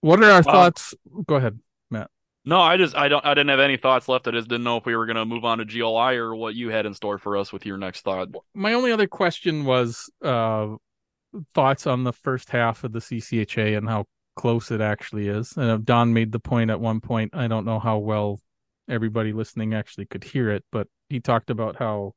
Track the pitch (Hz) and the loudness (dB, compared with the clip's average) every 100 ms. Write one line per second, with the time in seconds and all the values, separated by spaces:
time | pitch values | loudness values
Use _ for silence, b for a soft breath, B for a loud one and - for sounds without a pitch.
0 | 156 180 220 196 165 185 175 175 - - | 6 8 10 10 10 8 8 6 -10 -14
1 | _ 180 160 147 123 110 _ _ _ 110 | _ -12 -2 0 0 -4 _ _ _ -10
2 | - _ _ _ - 175 170 180 175 143 | -10 _ _ _ 0 4 4 4 2 2
3 | 143 143 147 143 143 139 139 131 131 127 | 2 2 2 2 4 4 4 2 2 2
4 | - 127 - 117 113 120 120 117 110 117 | 2 -2 0 -4 -4 -4 -2 -2 -2 -2
5 | 113 113 110 117 117 113 107 113 113 113 | -2 -2 -4 -4 -2 -2 -4 -4 -2 0
6 | 120 127 117 113 113 110 120 110 104 98 | 0 0 -4 -6 -8 -6 -4 -2 -4 -6
7 | 107 101 - 101 101 98 - 98 95 - | -6 -6 -4 -4 -4 -8 -10 -8 -10 -8
8 | - 95 92 - _ - 202 240 254 226 | -6 -6 -6 -12 _ -6 -2 0 0 0
9 | 202 - 185 - 180 156 139 127 120 117 | -2 0 -2 -2 -4 -4 0 2 0 -4
10 | - _ - 123 113 107 107 110 _ _ | -14 _ -4 0 0 -2 -4 -8 _ _
11 | _ _ _ 208 151 - 135 135 - 127 | _ _ _ -18 -6 0 2 2 -2 -2
12 | 127 117 - 127 - 123 117 117 127 110 | -2 -4 -6 -6 -4 0 0 -2 -8 -10
13 | - 120 - 117 107 - 107 107 107 110 | -8 -10 -6 -4 -4 -2 0 0 -2 -4
14 | 104 _ _ - 120 117 - 110 107 104 | -6 _ _ -6 -2 -2 -2 -2 -2 -2
15 | - 107 101 104 117 - 123 110 110 120 | -6 -6 -4 -4 -6 -4 0 0 2 4
16 | 117 113 113 113 - 120 113 104 113 110 | 4 2 0 -4 -2 -2 0 -2 -2 -4
17 | - 113 110 175 120 113 104 110 117 107 | -4 -4 -4 -4 -4 -2 -2 -4 -2 -2
18 | 104 107 104 101 _ _ _ _ - 120 | -2 -2 -2 -6 _ _ _ _ -8 -4
19 | 110 110 110 107 110 - 110 110 104 - | -2 -2 -4 -4 -8 -6 -4 -4 -6 -12
20 | 98 - - 139 117 104 - 117 101 _ | -12 -12 -8 -2 -2 -2 -4 -8 -8 _
21 | _ 131 - 117 - 113 110 - 117 104 | _ -8 0 -2 0 -6 -4 -4 -4 -4
22 | 101 | -6